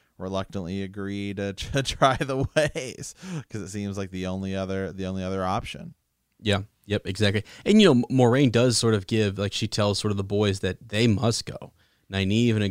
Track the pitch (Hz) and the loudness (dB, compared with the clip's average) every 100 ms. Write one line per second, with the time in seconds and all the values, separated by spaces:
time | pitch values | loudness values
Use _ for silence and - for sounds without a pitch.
0 | _ - 92 95 95 101 85 98 95 101 | _ -14 -6 -6 -6 -8 -6 -6 -8 -8
1 | 98 101 101 101 101 95 - 139 131 - | -8 -6 -6 -6 -6 -8 -6 -4 -4 2
2 | 139 123 139 135 131 156 147 156 127 - | 2 2 -2 -2 0 0 0 -2 -10 -10
3 | - - 185 160 - 110 92 104 101 98 | -14 -16 -10 -10 -10 -10 -8 -8 -6 -6
4 | 95 92 92 95 95 95 95 95 92 95 | -8 -6 -6 -4 -4 -4 -4 -4 -6 -6
5 | 92 95 92 95 92 107 - - 85 - | -6 -4 -4 -4 -2 -4 -6 -14 -16 -20
6 | _ _ _ _ 104 98 101 _ - 104 | _ _ _ _ 0 0 -2 _ -4 -4
7 | - 98 104 101 - - 190 214 190 123 | -4 0 0 0 -4 -4 4 8 8 6
8 | - 131 120 127 135 113 127 113 117 107 | 4 4 6 6 4 4 4 4 2 2
9 | 92 110 104 95 104 - 107 - 104 101 | 0 0 0 0 -4 -4 -4 0 0 0
10 | 107 101 101 104 104 95 95 - - 104 | -2 -2 -2 0 2 0 -4 -6 -6 0
11 | 120 98 113 - - - - _ _ _ | 2 2 2 -2 -6 -14 -16 _ _ _
12 | - 95 95 110 120 107 101 | -6 -2 2 2 4 2 0